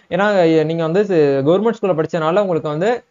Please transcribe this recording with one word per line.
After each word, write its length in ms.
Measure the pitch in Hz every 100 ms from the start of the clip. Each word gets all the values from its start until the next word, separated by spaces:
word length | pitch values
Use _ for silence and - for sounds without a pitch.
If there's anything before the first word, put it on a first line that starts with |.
| _
ஏன்னா, 160 | 175 208 202 165 160
நீங்க 200 | 156 165
வந்து 180 | 160 185 202 175 143 135
government 340 | 135 185 226 220
ஸ்கூல்ல 180 | 196 160
படிச்சனால 460 | 156 175 156 185
உங்களுக்கு 280 | 196 160 156
வந்து 220 | 151 202 240 -